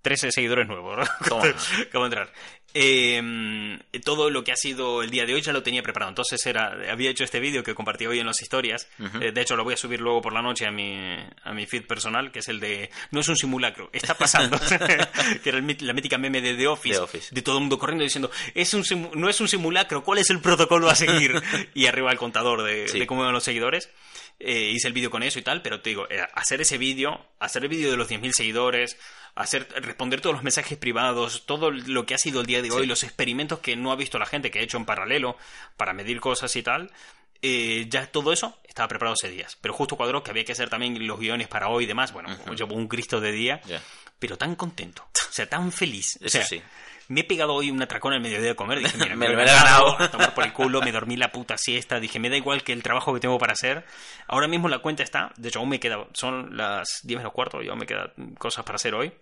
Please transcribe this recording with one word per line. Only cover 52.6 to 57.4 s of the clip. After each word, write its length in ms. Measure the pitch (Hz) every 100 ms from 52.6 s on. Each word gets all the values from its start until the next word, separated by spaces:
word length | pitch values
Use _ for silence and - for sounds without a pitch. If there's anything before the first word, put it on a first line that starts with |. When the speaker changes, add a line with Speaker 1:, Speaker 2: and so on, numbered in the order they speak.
Speaker 1:
que 100 | 131
el 100 | 120
trabajo 280 | 117 123 135
que 60 | 127
tengo 200 | 123 127
para 160 | 117
hacer". 300 | 107 127 147 - - - - -
Ahora 180 | 131 151
mismo 220 | 170 170
la 100 | 131
cuenta 240 | 156 156
está, 300 | 165 - - -
de 120 | 117
hecho, 100 | 110
aún 100 | 123
me 120 | 135
queda, 260 | 120 107 104
son 440 | - 127 131 127 110
las 440 | 107 101 87 -
diez 160 | - 120
menos 140 | 117
cuarto, 280 | -